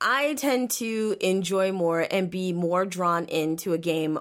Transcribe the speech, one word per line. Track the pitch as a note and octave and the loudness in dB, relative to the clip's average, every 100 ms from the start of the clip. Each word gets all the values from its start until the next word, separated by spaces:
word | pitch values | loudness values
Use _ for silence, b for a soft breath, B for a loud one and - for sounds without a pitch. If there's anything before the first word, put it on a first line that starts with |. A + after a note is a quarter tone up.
I | G#3+ C4+ D4 | 0 2 0
tend | D4+ C#4 B3+ B3 - | 0 0 0 0 -2
to | A3+ A3 G#3+ F#3+ | -2 -2 0 0
enjoy | F#3 F#3+ F3 F#3+ F#3+ | 0 0 0 0 0
more | F#3+ E3+ E3 E3 | 2 0 2 0
and | G3 F3+ | 0 0
be | F#3 F#3 | -2 -2
more | F3 E3+ F3+ G3 | 0 0 0 0
drawn | F3+ F3 E3+ | 0 2 2
into | E3+ E3 D#3 E3 G3 | 0 0 0 -2 -2
a | E3 | -2
game | E3+ D#3+ D#3 D#3 | 0 0 0 -2